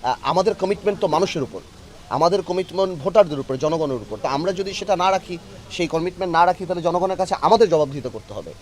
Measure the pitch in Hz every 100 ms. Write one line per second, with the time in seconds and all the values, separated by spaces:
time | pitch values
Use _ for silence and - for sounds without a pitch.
0 | 123 - 135 170 196 - 190 202 202 202
1 | 190 151 190 160 127 95 - - - -
2 | - 127 165 190 175 180 185 175 190 170
3 | 160 196 185 147 131 131 151 160 151 123
4 | 101 107 139 139 175 185 196 185 - 180
5 | 185 190 185 170 - - - - 165 165
6 | 175 175 185 165 175 175 180 175 165 175
7 | 185 185 185 185 160 214 214 156 143 143
8 | 123 110 - 101 80 -